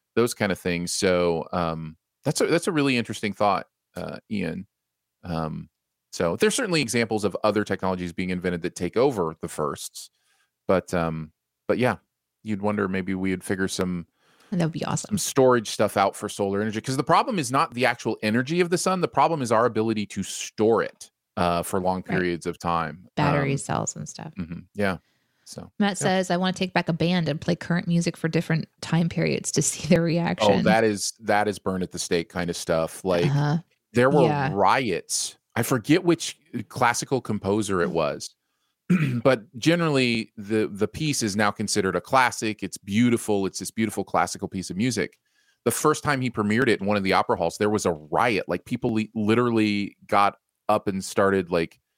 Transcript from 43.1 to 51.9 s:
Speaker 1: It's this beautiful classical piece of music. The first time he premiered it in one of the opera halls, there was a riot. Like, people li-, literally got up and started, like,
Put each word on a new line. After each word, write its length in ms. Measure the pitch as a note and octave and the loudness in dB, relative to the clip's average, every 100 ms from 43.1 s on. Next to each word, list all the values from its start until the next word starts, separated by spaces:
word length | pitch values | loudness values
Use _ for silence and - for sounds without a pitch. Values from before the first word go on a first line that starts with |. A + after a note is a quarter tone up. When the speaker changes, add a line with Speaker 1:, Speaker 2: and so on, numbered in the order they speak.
| A#2 - G2+ F#2+ | 2 2 0 0
Speaker 1:
It's 140 | - | -4
this 100 | F#2 | -8
beautiful 340 | - G#2+ G2+ | -4 -2 -4
classical 440 | F#2+ F2 F2+ - G2 | -2 0 0 -4 -8
piece 240 | F#2+ - | -8 -6
of 60 | F2 | -2
music. 420 | B2 G#2+ D2 _ _ _ _ _ | -2 0 -4 _ _ _ _ _
The 60 | A#2+ | -4
first 340 | - D3+ D3 | 2 2 2
time 180 | D3+ C3+ | 0 -2
he 100 | B2+ | -2
premiered 380 | A2+ G#2 A2 C3 | -2 2 2 4
it 120 | G2 | 2
in 60 | G2 | 2
one 100 | G#2 | 0
of 60 | |
the 100 | F#2+ | 4
opera 240 | F#2 G#2+ G2 | 2 2 0
halls, 220 | E2+ - | 0 0
there 100 | G#2 | 0
was 160 | G#2+ F#2 | 2 0
a 60 | |
riot. 580 | D#2 D2+ E2 A#2+ G2+ - | -2 -2 0 2 0 -2
Like, 160 | F2+ - | -6 -4
people 280 | B2 B2 | -4 -2
li-, 180 | A2 G#2+ | -2 -2
literally 840 | A2+ G#2 A2+ A#2+ A2+ G#2+ G2+ G2+ - - | -2 2 2 2 2 2 0 -4 -10 -2
got 320 | G2+ G2+ - _ _ - | 2 2 0 _ _ 0
up 180 | G#2+ G#2 | 0 0
and 180 | F#2+ - | -6 -4
started, 460 | - G2 G2 E2+ | 2 4 2 2
like, 280 | F2 E2+ _ _ | 0 -2 _ _